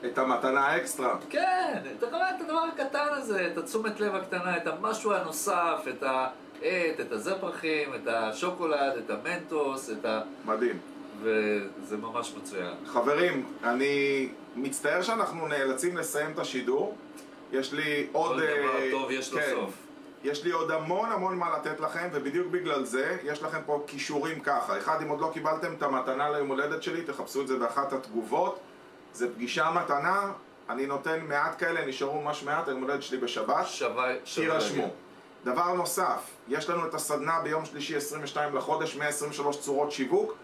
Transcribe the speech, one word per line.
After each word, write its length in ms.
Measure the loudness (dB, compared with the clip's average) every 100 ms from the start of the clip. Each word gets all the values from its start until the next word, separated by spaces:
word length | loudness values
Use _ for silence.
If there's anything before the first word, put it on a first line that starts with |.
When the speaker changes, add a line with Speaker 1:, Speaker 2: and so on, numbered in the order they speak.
| -2
Speaker 1:
את 120 | 0
המתנה 500 | 2 4 4 4 4
האקסטרה. 480 | 4 0 0 0 0 -2
Speaker 2:
כן, 520 | 2 4 4 2 -2 -6 -4
את 60 |
החוויה, 260 | -2 0 0 0
את 60 |
הדבר 220 | -2 0 0 0
הקטן 320 | -2 0 0
הזה, 360 | 0 0 0 0
את 40 | -2
התשומת 420 | -2 -2 -2 0
לב 160 | 0 0
הקטנה, 420 | -2 -2 0 0
את 100 | -2
המשהו 460 | -2 -2 0 2
הנוסף, 680 | 2 0 -2 2 4 4 2 -2
את 140 | -2
העט, 260 | 0 2 0 -4 -16 -4 0 2 2 0
את 100 | -2
הזפרחים, 840 | -2 0 0 -2 -2 0 0 0 -2
את 120 | 0
השוקולד, 840 | 0 0 0 -2 0 2 4 2 0 -2
את 40 |
המנטוס, 800 | -4 -2 -4 -2 0 2 0 -4
את 160 | -4 0
ה- 160 | 0 -2 -8 -2
Speaker 1:
מדהים. 340 | 2 2 0 -8 -14 -14 -4
Speaker 2:
וזה 760 | 2 4 4 2 0 -8 -6 -4
ממש 360 | -2 -4 -4 -8
מצוין. 360 | -8 -4 -4 -6 -2
Speaker 1:
חברים, 600 | 2 4 6 4 2 -4 -2
אני 680 | 0 2 4 4 4 2 0 -4 -12 -4
מצטער 460 | -2 0 0 2
שאנחנו 460 | 2 0 0 -2 -2
נאלצים 500 | 2 2 2 0 0
לסיים 340 | -2 0 -2
את 80 | -2
השידור. 580 | -2 -2 2 2 2 -4 -14 -16 -18 -18 -4
יש 220 | -2 0
לי 340 | -2 0 0 0
עוד, 200 | 0 2
Speaker 2:
כל 60 | 2
דבר 400 | 2 4 2 2
Speaker 1:
אה, 100 | 2
Speaker 2:
טוב 200 | 0 0
יש 220 | -2 -2
לו 60 | 0
Speaker 1:
כן. 120 | 0
Speaker 2:
סוף. 220 | 0 -2 -8 -16 -18 -18 -6
Speaker 1:
יש 200 | -4 0
לי 80 | 0
עוד 200 | 0 2
המון 400 | 0 2 0 2
המון 260 | 2 0 0
מה 120 | 0 0
לתת 220 | -2 -2
לכם, 280 | -2 -2 -2
ובדיוק 360 | -2 0 0 0
בגלל 360 | 0 0 0 0
זה 320 | 0 0 0
יש 200 | -2 -4
לכם 140 | -2 -4 0
פה 180 | 0 0
קישורים 520 | -6 -2 0 0 -2
ככה. 380 | 0 2 2 0
אחד, 240 | 2 0
אם 60 | 0
עוד 140 | 0
לא 80 | 0
קיבלתם 400 | 0 0 0 -2 0
את 60 |
המתנה 460 | 0 2 0 0 2
ליום 180 | 2 2
הולדת 360 | 2 2 0
שלי, 180 | -2 -4
תחפשו 400 | -4 -6 -4 -2
את 60 | 0
זה 100 | 2
באחת 360 | 2 2 0
התגובות. 680 | -2 -2 -4 0 2 2 0 -10 -20 -20 -20 -18
זה 200 | -4 -2
פגישה 380 | -2 -4 2 4
מתנה, 600 | 2 2 2 4 2 2 -4 -14 -20 -8
אני 160 | -2 0
נותן 340 | 0 0 -2 0
מעט 320 | 0 0 0
כאלה, 260 | 0 0 -2
נשארו 360 | -2 -2 0
ממש 220 | -2 -4
מעט, 240 | 0 0 0
היום 140 | -2
הולדת 220 | -2 -2
שלי 140 | -2 -2
בשבת. 480 | -2 -2 2 2 0
Speaker 2:
שווה, 460 | -2 -2 2 0 0 -4
שווה 220 | -2 2
Speaker 1:
תירשמו. 340 | 2 2 0
Speaker 2:
להגיע. 120 | -2 -4 -16 -20 -20 -8 -2
Speaker 1:
דבר 280 | 2 2
נוסף, 560 | 2 0 2 2 0 -4 -16 -4
יש 220 | -2 0
לנו 180 | 0 0
את 60 |
הסדנה 460 | -2 0 0 2 0
ביום 220 | 2 -2 -2
שלישי, 300 | -8 -4 -2
עשרים 280 | -2 -6
ושתיים 320 | -4 -2 0 0
לחודש, 400 | 0 0 0 -2
מאה 120 | -2
עשרים 240 | 0 -4
ושלוש 260 | 0 0 0
צורות 320 | 0 2 2
שיווק. 440 | 0 2 4 2 -4